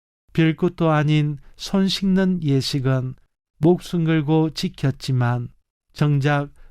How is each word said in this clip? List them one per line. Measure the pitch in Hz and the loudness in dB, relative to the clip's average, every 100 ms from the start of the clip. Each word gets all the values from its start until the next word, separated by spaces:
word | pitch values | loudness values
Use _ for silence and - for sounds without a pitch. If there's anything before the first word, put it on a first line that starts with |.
| _ _ _ | _ _ _
별 | - 160 156 | 0 0 2
것도 | 180 175 165 | -2 0 0
아닌 | 151 151 151 147 143 - - | 2 2 2 0 -4 -14 -16
손 | - 196 190 | -4 0 0
씻는 | - 196 185 185 180 | 0 0 2 2 0
예식은 | 156 135 123 147 131 131 127 123 _ _ _ - | 0 0 0 -2 -2 -2 -4 -12 _ _ _ 0
목숨 | 156 180 - 175 | 2 2 0 -2
걸고 | 160 160 143 160 160 | 0 0 2 2 0
지켰지만 | - 190 - 139 131 - 127 120 123 120 _ _ _ _ | -2 -8 -4 -4 -4 -2 0 0 -2 -6 _ _ _ _
정작 | - 147 143 143 147 143 - - | -2 0 2 2 0 -4 -12 -20